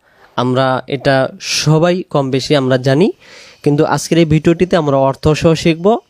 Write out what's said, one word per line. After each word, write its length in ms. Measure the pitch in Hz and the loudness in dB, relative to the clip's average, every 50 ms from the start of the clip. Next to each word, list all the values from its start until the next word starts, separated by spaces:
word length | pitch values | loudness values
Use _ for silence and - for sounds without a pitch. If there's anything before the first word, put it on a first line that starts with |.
| _ _ _ _ - _ _ | _ _ _ _ -20 _ _
আমরা 460 | - 123 127 127 127 135 131 131 123 - | -4 -2 0 0 0 0 0 -2 -4 -4
এটা 420 | - 143 131 - 143 135 131 131 - - 190 | -6 -10 -4 0 0 0 2 0 -2 -6 -12
সবাই 640 | - - - - - 151 156 156 165 180 180 190 | -10 -6 -6 -4 0 2 2 2 2 0 0 -2
কম 280 | 165 - - 147 135 131 | -6 -4 -2 -2 -2 0
বেশি 260 | 127 135 - - 151 | -2 -4 -2 0 0
আমরা 220 | 143 131 127 131 127 | 0 2 0 0 0
জানি, 340 | 127 139 135 143 190 277 - - - - - - - - - _ | 0 0 2 2 2 0 0 -6 -16 -20 -20 -20 -20 -20 -20 _
কিন্তু 220 | - 147 147 147 156 | -2 -2 0 0 0
আজকের 340 | - 135 147 - - 170 165 | 0 -2 -4 -2 -2 0 0
এই 60 | 170 | 2
ভিডিওটিতে 520 | 151 156 156 - 170 170 165 180 175 - | 2 2 0 2 0 2 2 0 0 0
আমরা 200 | 175 156 143 139 | -2 0 0 0
অর্থ 320 | 135 135 135 131 - - 156 | 2 0 0 -2 0 0 0
সহ 260 | 156 - - 170 165 | 0 2 2 0 0
শিখব। 440 | 156 - 170 165 160 170 202 233 359 - _ | 2 0 -2 -2 0 0 0 0 0 -4 _